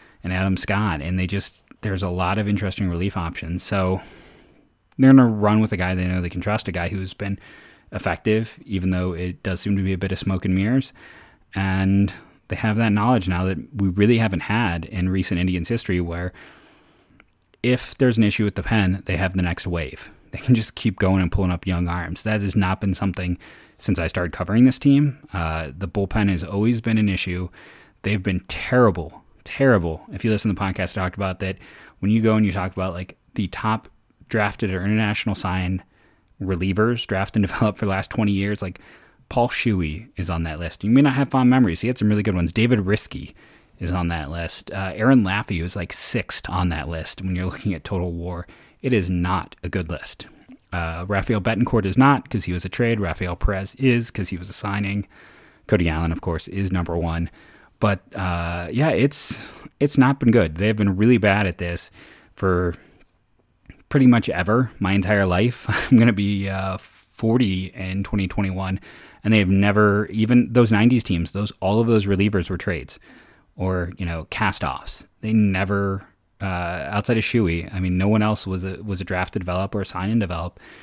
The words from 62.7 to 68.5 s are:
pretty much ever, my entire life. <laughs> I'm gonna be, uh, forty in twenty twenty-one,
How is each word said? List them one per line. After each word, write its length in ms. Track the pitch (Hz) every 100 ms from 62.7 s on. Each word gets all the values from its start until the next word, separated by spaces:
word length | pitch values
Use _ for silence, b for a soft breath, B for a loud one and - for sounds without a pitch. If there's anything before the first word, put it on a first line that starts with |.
| - b b _ _ _ _ _ _ - - _
pretty 180 | 143 127
much 220 | 117 -
ever, 420 | 85 92 117 123 -
my 140 | 95
entire 340 | 98 95 101 95
life. 400 | 90 120 - -
<laughs> 220 | - -
I'm 80 | 123
gonna 140 | 117
be, 360 | 101 101 98 98
uh, 300 | 95 95 92
forty 880 | - - - - 113 123 107 92 92
in 360 | - 92 95
twenty 240 | 98 104 92
twenty-one, 540 | - 98